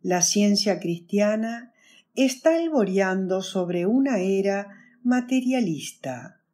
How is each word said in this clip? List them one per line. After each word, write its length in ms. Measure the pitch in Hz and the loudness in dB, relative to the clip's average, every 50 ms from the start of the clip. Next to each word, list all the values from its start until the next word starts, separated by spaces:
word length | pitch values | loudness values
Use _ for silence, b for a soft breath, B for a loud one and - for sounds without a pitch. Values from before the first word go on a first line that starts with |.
La 200 | 180 185 180 180 | _ 0 0 2
ciencia 600 | 175 - - 208 202 208 202 202 202 208 185 170 | 2 2 2 4 4 4 4 2 2 0 0 -2
cristiana 920 | - 170 170 170 - - - 202 208 208 214 220 220 226 233 233 240 - b b b b b b b b _ | -2 -4 -4 -4 -6 -2 0 0 2 2 0 -2 -4 -6 -8 -10 -14 -18 b b b b b b b b _
está 440 | - 269 262 262 - - 320 330 330 | 0 0 0 0 2 2 2 2 2
alboreando 840 | 339 330 311 277 208 190 185 196 196 185 185 190 190 180 185 190 | 0 0 2 0 0 2 2 0 0 2 0 -2 0 -2 -2 -4
sobre 440 | 190 - - 190 180 170 175 175 175 | -4 -4 -4 -4 -4 -2 -2 -2 0
una 340 | 190 220 269 269 277 254 196 | 0 2 2 2 2 0 0
era 480 | 180 190 196 190 190 196 196 196 202 202 B B B B B B | 0 0 0 0 0 0 -2 -2 -4 -8 B B B B B B
materialista. 1400 | _ 247 247 254 247 247 262 262 254 254 262 254 233 180 156 143 - - - _ - 135 127 123 127 - _ _ _ _ | _ 0 0 0 0 0 -2 0 0 0 0 0 0 0 -2 -4 -6 -14 -16 _ -10 -10 -10 -10 -14 -18 _ _ _ _